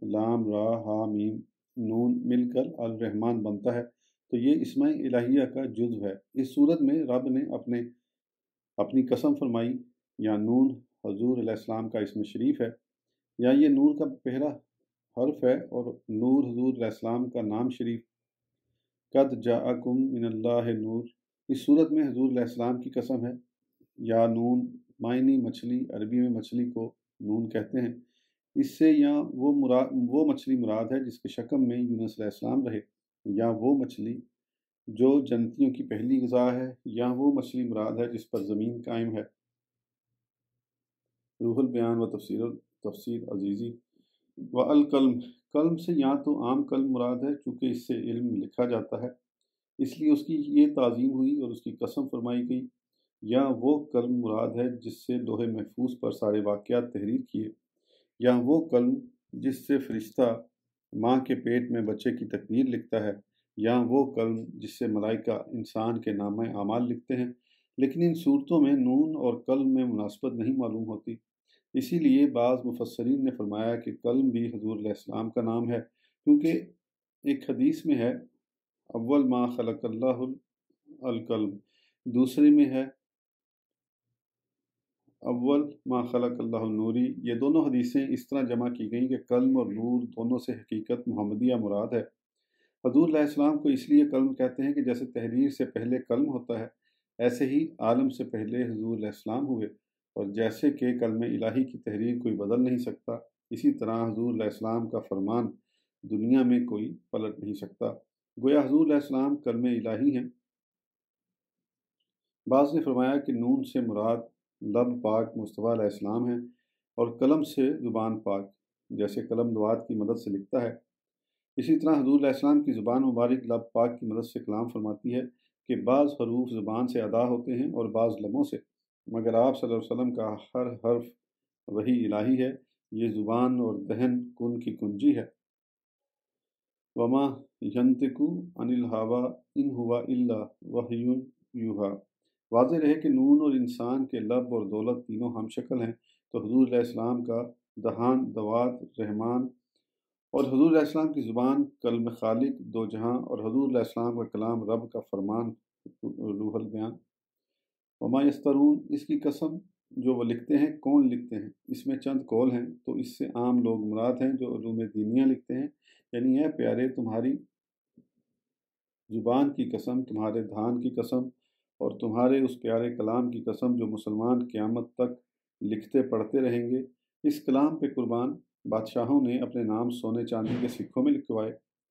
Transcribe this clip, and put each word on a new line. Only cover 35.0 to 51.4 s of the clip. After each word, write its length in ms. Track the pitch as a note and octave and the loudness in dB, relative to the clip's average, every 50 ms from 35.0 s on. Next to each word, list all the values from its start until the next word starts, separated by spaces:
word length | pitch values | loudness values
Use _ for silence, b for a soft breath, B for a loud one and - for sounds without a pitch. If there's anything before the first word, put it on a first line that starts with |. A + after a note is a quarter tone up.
| B2+ C3+ C#3+ D3 | 6 6 6 4
जन्नतियों 480 | C3 - A#2+ A#2 A2+ A2+ - - C#3 B2+ | 2 2 0 0 0 0 0 2 2 2
की 120 | - - - | 2 -2 -6
पहली 340 | - G#2+ G#2+ B2 B2+ C3+ B2+ | -6 -6 -4 0 0 2 2
ग़िज़ा 320 | B2 A#2+ B2 B2 B2 B2 | 2 2 2 4 4 2
है, 140 | B2 B2+ C3 B2+ B2+ - - A2+ | 2 0 -4 -6 -8 -12 -12 -6
या 240 | G#2+ A#2 B2 B2+ | -4 -2 0 0
वो 200 | B2 B2+ C#3 C#3+ | 0 2 2 2
मछली 360 | C#3 C3 - - - B2+ B2 A2+ | 2 2 -2 -4 -4 -4 -4 -2
मुराद 320 | G#2+ G#2+ G#2+ A2+ A2 A#2 | -2 -2 -2 -2 -2 -2
है 100 | A#2+ A#2+ | -4 -4
जिस 120 | A#2+ A2+ - | -4 -8 -8
पर 200 | - A#2+ G#2 G2 | -6 -6 -6 -4
ज़मीन 360 | G#2 G#2+ G#2 A2 A#2+ A#2+ A#2+ | -2 -2 -2 -2 -4 -6 -6
कायम 340 | - - A#2 A#2 A#2 A#2 A2 | -8 -6 -4 -2 -2 -2 -4
है। 120 | G#2 - - _ _ _ _ _ _ _ _ _ _ _ _ _ _ _ _ _ _ _ _ _ _ _ _ _ _ _ _ _ _ _ _ _ _ _ _ _ _ _ _ _ - | -6 -8 -10 _ _ _ _ _ _ _ _ _ _ _ _ _ _ _ _ _ _ _ _ _ _ _ _ _ _ _ _ _ _ _ _ _ _ _ _ _ _ _ _ _ -4
रूहुल 260 | A2+ A#2 A#2 C3 C3 B2 | -2 0 2 2 0 2
बयान 300 | A#2+ A#2 A2+ A#2 A#2 A#2 | 2 0 0 0 2 0
व 80 | A2+ - | 0 -2
तफसीर, 360 | - G#2 - - G#2 G#2+ A#2 A#2+ - - _ _ _ _ - | -4 -6 -8 -6 -6 -4 -4 -6 -6 -10 _ _ _ _ -10
तफसीर 420 | G#2 - - - A#2+ A#2 A2+ - - | -10 -10 -8 -8 -8 -6 -6 -6 -8
अजीज़ी। 440 | G2+ F#2+ G2 G2+ G2+ G#2+ A#2+ A#2+ A#2 - _ _ _ _ _ _ _ _ _ _ _ - | -6 -4 -4 -4 -4 -4 -6 -8 -10 -12 _ _ _ _ _ _ _ _ _ _ _ -16
व 240 | - - B2 B2 C#3+ | -12 -4 -2 0 2
अल 200 | D3+ D3+ D3 C#3+ | 4 6 6 6
कलम, 340 | - C#3+ C3+ C3+ B2+ A#2+ B2 B B B B B _ - | 6 4 4 4 4 4 0 B B B B B _ 0
कलम 220 | D3 D#3+ E3+ E3+ | 2 2 2 2
से 160 | D#3+ - F3 | 0 -2 0
या 220 | E3+ D3 C3+ C#3 C#3+ | 2 2 2 2 2
तो 180 | C#3+ - D3+ D3 D3 A#2+ | 2 0 -2 -2 0 0
आम 180 | B2 C3+ C#3+ C#3+ | 0 0 0 0
कलम 220 | - C3+ C3+ C3+ C3+ | 0 0 0 0 0
मुराद 360 | B2+ A#2+ B2 B2 B2 B2 C#3 | 0 0 0 0 -2 -2 -2
है 100 | C#3+ C#3+ | -4 -4
चूँकि 340 | C#3+ - B2+ A#2+ - - B2+ | -4 -6 -10 -6 -4 -2 -2
इससे 240 | A#2+ A#2+ - - A#2+ A#2 B2 A#2+ | -2 -4 -4 -4 -4 -4 -4 -4
इल्म 240 | A#2+ A#2+ B2 A#2+ A2+ | -2 -2 -2 -2 -2
लिखा 300 | F#2+ G2 - - - B2 | -4 -4 -4 -2 -2 0
जाता 360 | A#2+ A#2 A2 - - B2+ - B2 | 0 0 -2 -2 -4 -6 -6 -6
है, 60 | B2+ - _ _ _ _ _ _ _ _ _ _ _ _ - | -8 -10 _ _ _ _ _ _ _ _ _ _ _ _ -4
इसलिए 320 | C3+ - - D#3+ D3+ D3+ | -4 -4 -4 0 2 4
उसकी 220 | D3 C#3+ - D#3 D#3+ D3 C#3+ D3 | 4 4 2 -2 -4 -4 -2 4
ये 140 | D3 D3 D3+ D3 | 6 6 6 6
ताज़ीम 420 | - C#3 B2+ A#2+ A#2 A#2+ B2+ C3+ | 4 4 2 2 2 2 0 0
हुई 260 | C3 C3 C3 C#3 D3 D3 | 2 2 2 2 0 0